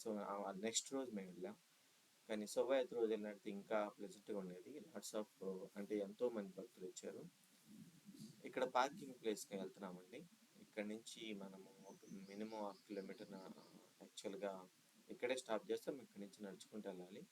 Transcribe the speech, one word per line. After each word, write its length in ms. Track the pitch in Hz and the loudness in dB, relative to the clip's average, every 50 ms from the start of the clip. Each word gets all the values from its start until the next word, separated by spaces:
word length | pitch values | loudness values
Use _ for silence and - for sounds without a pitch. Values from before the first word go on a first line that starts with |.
| - | -2
so, 140 | 113 107 104 | 0 0 2
ఆ, 340 | 101 101 101 101 98 98 | 2 2 2 2 2 0
నెక్స్ట్ 400 | 98 92 107 113 110 - - - | 0 2 2 4 4 4 2 2
రోజు 180 | 135 135 131 123 | 0 -2 0 0
మేము 200 | 107 98 95 92 | -2 -4 -4 -4
వెళ్ళాం, 260 | 87 87 90 101 110 - - - - - - - - - - - - - - - | -6 -6 -6 -6 -6 -8 -14 -20 -20 -20 -20 -20 -20 -20 -20 -20 -20 -14 -4 -2
కానీ 180 | 110 107 104 | 0 0 0
శోభయాత్ర 500 | - - 131 120 120 135 131 123 - 113 | 2 4 4 6 8 8 6 6 6 4
రోజు 100 | 120 113 | 6 6
వెళ్ళినట్టు 420 | 107 110 104 104 107 101 95 - 107 | 6 6 4 2 0 -4 -4 -4 -4
ఇంకా 400 | 101 101 95 - 110 107 104 101 | -4 -4 0 4 4 4 4 4
ప్లెజెంట్‌గా 500 | - - 104 95 98 104 - - 104 101 | 0 -4 -8 -8 -8 -8 -6 -2 -2 -2
ఉండేది. 420 | 95 90 90 90 - 120 139 151 | -2 -2 -6 -8 -10 -10 -10 -10
Lots 400 | 104 - - 104 - - - 110 | -10 -10 -8 -8 -6 -2 0 0
of, 480 | 104 - - - 95 95 95 92 95 - - | 0 -2 -4 -4 -2 -2 -2 -2 -4 -6 -6
అంటే 220 | 101 101 101 107 104 | -4 0 2 4 4
ఎంతో 300 | 98 98 107 - 123 123 | 2 2 2 2 4 4
మంది 240 | 117 107 98 95 | 4 2 0 -2
భక్తులు 340 | 92 98 95 - - 98 92 | -4 -8 -8 -8 -8 -8 -8
వచ్చారు. 380 | 90 - - - 87 80 - 160 - - - - - - - - - - - - - - - - - - - - - - - - | -6 -6 -6 -6 -6 -6 -6 -8 -12 -14 -18 -20 -20 -20 -20 -20 -18 -16 -16 -16 -16 -18 -18 -16 -14 -12 -10 -10 -12 -10 -10 -10
ఇక్కడ 200 | - - 131 127 | -4 2 4 4
పార్కింగ్ 500 | 127 - 123 131 143 - - 147 135 123 | 8 8 8 8 8 6 0 -6 -8 -6
ప్లేస్‌కి 420 | - - 113 104 - - - 101 | 0 2 2 2 2 0 -2 -2
వెళ్తున్నామండి. 640 | 95 95 95 - 95 98 92 90 87 - - 113 143 175 - - - - - - - | -2 -2 -2 -4 -6 -6 -6 -6 -6 -8 -10 -10 -10 -10 -12 -16 -20 -20 -20 -20 -20
ఇక్కడ 260 | - - - 107 104 | -20 -4 -2 0 0
నుంచి 480 | 104 107 113 113 - - 120 113 110 104 | 0 -2 -4 -4 -8 -8 -4 -4 -2 -2
మనము 400 | 98 98 98 95 95 95 - - - - | -2 -4 -6 -8 -10 -12 -14 -16 -16 -16
ఒక 120 | 98 98 - - - | -16 -16 -14 -12 -12
మినిమం 560 | 107 98 95 98 98 104 110 110 110 107 104 | -10 -10 -8 -6 -4 -4 -2 -2 0 0 0
హాఫ్ 220 | 101 95 - - - | -2 -2 -4 -8 -4
కిలోమీటర్ 440 | 104 98 95 98 95 - 104 95 | -4 -2 -2 -4 -6 -8 -8 -8
నా-, 200 | 98 95 92 87 - - - - - - - - - - | -8 -8 -8 -8 -10 -12 -14 -16 -18 -20 -20 -20 -18 -16
యాక్చువల్‌గా 680 | 98 101 - - - 104 95 95 101 98 95 92 92 - - - - - - - - - | -16 -12 -8 -4 -2 -2 0 0 0 0 0 -2 -6 -12 -18 -20 -20 -20 -20 -18 -12 -12
ఇక్కడే 260 | 104 - 123 123 131 | -2 0 2 4 4
స్టాప్ 340 | 127 - 117 110 104 95 98 | 2 2 2 2 2 4 2
చేస్తాం, 300 | 113 - - 170 147 131 | 2 2 2 0 -2 -2
ఇక్కడ 200 | 107 - - 101 | -6 -10 -10 -10
నుంచి 220 | 101 95 - - | -10 -10 -8 -6
నడుచుకుంటూ 460 | 104 98 87 - - - 113 110 95 98 | -6 -6 -6 -8 -10 -8 -6 -4 -4 -2
వెళ్ళాలి. 380 | 92 90 90 92 104 - 185 - | -4 -4 -6 -8 -10 -12 -12 -14